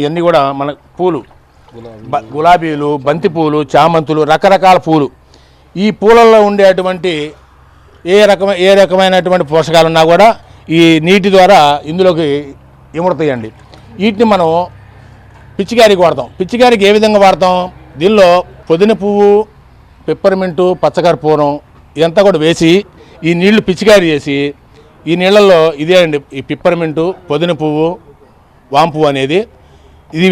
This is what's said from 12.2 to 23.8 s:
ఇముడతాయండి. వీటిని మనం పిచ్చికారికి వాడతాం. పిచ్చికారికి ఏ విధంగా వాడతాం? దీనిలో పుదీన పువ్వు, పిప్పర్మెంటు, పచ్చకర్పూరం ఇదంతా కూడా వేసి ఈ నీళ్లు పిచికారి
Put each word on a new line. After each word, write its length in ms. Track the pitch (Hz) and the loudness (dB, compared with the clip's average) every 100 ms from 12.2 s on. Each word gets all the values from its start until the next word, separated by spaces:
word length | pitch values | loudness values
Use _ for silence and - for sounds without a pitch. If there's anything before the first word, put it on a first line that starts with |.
| 151 143 143 - _ _ _ 156 | -2 -4 -8 -18 _ _ _ -6
ఇముడతాయండి. 520 | 180 160 151 123 110 - - - - - | -4 -2 -4 -4 -8 -16 -20 -20 -20 -6
వీటిని 240 | 208 202 | -4 0
మనం 240 | 226 196 165 170 180 - - - - - - - - - | 0 0 0 -2 -6 -12 -20 -20 -20 -20 -20 -20 -16 -12
పిచ్చికారికి 420 | 196 233 220 190 | -4 0 0 2
వాడతాం. 260 | 170 135 120 - | 0 -2 -8 -10
పిచ్చికారికి 440 | 185 233 247 226 196 | -6 0 0 2 2
ఏ 40 | |
విధంగా 280 | 214 214 208 | 2 2 2
వాడతాం? 340 | 196 180 185 180 180 - - 135 | 2 2 0 -2 -6 -12 -20 -4
దీనిలో 440 | 180 214 180 180 - - - | 0 2 4 2 -2 -10 -4
పుదీన 220 | 165 208 | 0 0
పువ్వు, 540 | 196 202 202 202 208 214 _ _ _ _ _ - | -2 -4 0 2 2 -2 _ _ _ _ _ -10
పిప్పర్మెంటు, 560 | 156 196 190 185 160 180 175 | -4 -2 -2 -4 -2 -2 -2
పచ్చకర్పూరం 760 | 151 175 170 143 151 151 147 147 - _ _ 143 | -4 -2 -2 -2 -2 0 -2 -4 -12 _ _ -4
ఇదంతా 240 | 165 170 | -2 2
కూడా 160 | 196 165 | 2 2
వేసి 460 | 156 165 165 185 208 - - - | 0 0 2 0 -2 -14 -20 -8
ఈ 100 | - 170 | -4 -2
నీళ్లు 200 | 190 220 | 0 0
పిచికారి 460 | - 185 | 0 -2